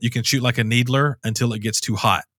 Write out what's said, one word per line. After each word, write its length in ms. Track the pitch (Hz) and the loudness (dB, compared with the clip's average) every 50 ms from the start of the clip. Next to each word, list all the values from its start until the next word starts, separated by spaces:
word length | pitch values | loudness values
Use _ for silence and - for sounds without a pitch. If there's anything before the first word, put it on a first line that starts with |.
| - | 0
You 60 | 117 | -2
can 100 | - 123 117 | -2 -2 -2
shoot, 200 | - - 135 123 | 0 0 0 0
like, 140 | 123 120 - | 0 0 0
a 40 | 113 | 0
needler 540 | 110 117 120 120 123 131 135 143 147 123 - - | 2 2 2 2 2 2 2 2 2 0 -4 -4
until 300 | 113 110 - 123 120 113 | -4 -2 0 0 -2 -2
it 60 | 107 | -2
gets 200 | 104 113 104 - | -4 -4 -4 -4
too 140 | - - 110 | -2 -2 -2
hot. 300 | 95 - 110 95 76 - _ _ | 0 2 2 2 2 -2 _ _